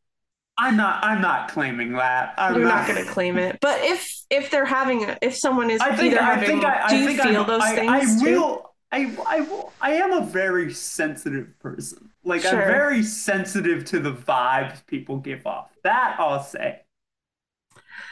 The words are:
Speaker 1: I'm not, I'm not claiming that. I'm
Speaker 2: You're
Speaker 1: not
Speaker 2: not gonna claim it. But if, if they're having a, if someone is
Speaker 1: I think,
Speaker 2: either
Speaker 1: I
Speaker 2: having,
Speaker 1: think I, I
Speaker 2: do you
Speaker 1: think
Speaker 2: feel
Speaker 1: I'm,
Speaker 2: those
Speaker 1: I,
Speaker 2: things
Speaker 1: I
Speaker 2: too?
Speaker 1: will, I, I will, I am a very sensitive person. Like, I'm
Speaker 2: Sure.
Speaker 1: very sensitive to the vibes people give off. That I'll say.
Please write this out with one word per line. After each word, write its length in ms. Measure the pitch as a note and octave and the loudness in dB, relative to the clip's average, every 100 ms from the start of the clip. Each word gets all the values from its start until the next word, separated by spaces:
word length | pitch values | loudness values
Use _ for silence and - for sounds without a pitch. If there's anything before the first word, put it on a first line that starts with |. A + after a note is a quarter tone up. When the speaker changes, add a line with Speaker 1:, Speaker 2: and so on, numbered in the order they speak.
| _ _ _ _ _ - | _ _ _ _ _ -2
Speaker 1:
I'm 180 | B3+ A3 | 2 2
not, 260 | G3 - | 2 0
I'm 180 | G#3 G#3+ | 0 0
not 300 | F#3 C3+ - | 2 0 -2
claiming 440 | D#3 C3+ A#2+ A#2 | -4 -4 -4 -4
that. 400 | B2+ B2+ B2+ B2 - | -2 0 0 -2 -2
I'm 160 | F#3+ | 0
Speaker 2:
You're 140 | A#3+ A#3 | 4 4
Speaker 1:
not 180 | A3+ A3+ | 2 0
Speaker 2:
not 80 | |
gonna 160 | F#3+ F#3 | -4 -4
claim 260 | G3 F3+ F3+ | -2 -2 0
it. 220 | F#3 - | -2 0
But 200 | C#4+ - | 0 2
if, 340 | D#4 F4+ - - - | 0 -2 -6 -12 -2
if 200 | C#4 C#4 | -2 0
they're 160 | D4 C4+ | 0 2
having 380 | C4 C4 A#3+ G#3 | 0 0 0 -2
a, 80 | - | -2
if 120 | A#3+ | -2
someone 360 | B3+ C#4+ B3+ A#3 | 0 0 2 2
is 100 | A3 | 2
Speaker 1:
I 160 | C4 - | 2 2
think, 160 | F4 | 4
Speaker 2:
either 100 | A#3 | 4
Speaker 1:
I 120 | A#3+ | 4
Speaker 2:
having, 120 | - D4+ | 2 2
Speaker 1:
think 180 | D4+ | 2
I, 180 | C#4+ B3+ | 2 2
I 40 | G#3+ | 2
Speaker 2:
do 60 | C4+ | 2
you 80 | C#4+ | 2
Speaker 1:
think 140 | C#4 | 2
Speaker 2:
feel 180 | A#3+ G#3 | 2 2
Speaker 1:
I'm, 60 | G#3+ | 2
Speaker 2:
those 140 | A3+ | 2
Speaker 1:
I, 120 | G#3+ | 2
Speaker 2:
things 480 | A3+ A3+ C4+ C4 A3 | 2 2 2 4 4
Speaker 1:
I 20 | |
Speaker 2:
too? 160 | D4+ F4 | 6 4
Speaker 1:
will, 340 | D4+ - - _ - | 2 -2 -10 _ -8
I, 240 | C4+ C4 A3 - | -4 -4 -4 -2
I 140 | D#4+ | -2
will, 320 | D4 G4 - - | -2 -8 -12 -4
I 140 | C4+ | -2
am 180 | D#4 F#4+ | 0 2
a 80 | F#4 | 0
very 480 | D#3+ F#3 F#3+ F3+ D#3 | 0 -2 0 0 -2
sensitive 880 | - - - D#3 C#3+ D3 C#3 - _ | -6 -10 -4 -4 -4 -6 -6 -8 _
person. 520 | C3+ C#3 C#3+ - - _ | -14 -12 -14 -16 -20 _
Like, 220 | F3+ E3+ | -4 -2
I'm 80 | E3+ | 0
Speaker 2:
Sure. 140 | A3 F#3+ | 2 2
Speaker 1:
very 360 | C#4 C#4+ B3 | 2 2 2
sensitive 840 | G#3+ - - F#3+ F#3 G3+ F3 D#3 - | 0 -2 -2 -2 -2 -2 0 -2 -2
to 120 | E3+ | -4
the 140 | C#3+ | -4
vibes 720 | B2+ - C3 B2 C3+ C3+ - - | -6 -2 0 2 0 -2 -10 -10
people 300 | C#3 - C#3 | -10 -8 -10
give 300 | C#3 C3+ - | -8 -10 -8
off. 240 | - - _ | -10 -12 _
That 340 | F#3 A#3+ A#3+ - | 0 2 0 0
I'll 240 | D#3 C#3 | -2 -2
say. 380 | - - - - _ _ _ _ _ _ _ _ _ - _ - - | -6 -6 -6 -6 _ _ _ _ _ _ _ _ _ -20 _ -20 -18